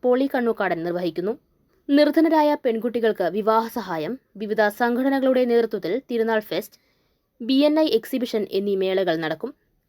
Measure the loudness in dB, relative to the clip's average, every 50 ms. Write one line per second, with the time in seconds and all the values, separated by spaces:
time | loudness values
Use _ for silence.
0 | 0 2 2 2 0 0 -2 -2 0 -2 -2 -2 -2 -2 -2 -2 -4 -4 -4 -2
1 | -4 -4 -4 -4 -4 -4 -6 -6 _ _ _ _ _ _ _ _ -4 2 4 4
2 | 4 4 4 4 4 4 4 4 4 4 2 0 0 -2 -2 -2 -4 -4 -2 0
3 | 0 0 0 0 -2 -2 -2 0 0 2 2 2 0 -2 -8 -8 -8 -6 -6 -6
4 | -4 -6 -8 -10 _ _ -14 -12 -8 -4 0 2 0 0 2 0 -2 0 0 0
5 | 0 0 0 2 2 2 2 2 2 2 2 2 2 0 -4 -6 -4 -4 -4 -4
6 | -6 -4 -2 -2 0 0 0 -2 -2 -4 -6 -6 -6 -8 _ _ _ _ _ _
7 | _ _ _ _ _ _ _ -12 -4 0 2 4 4 4 4 2 2 2 2 0
8 | -2 -2 -4 -4 -4 -2 -4 -4 -4 -2 -4 -4 -2 -2 -2 0 0 0 0 0
9 | 0 0 0 -2 -2 -4 -4 -6 -8 -12 -14 _ _ _ _ _ _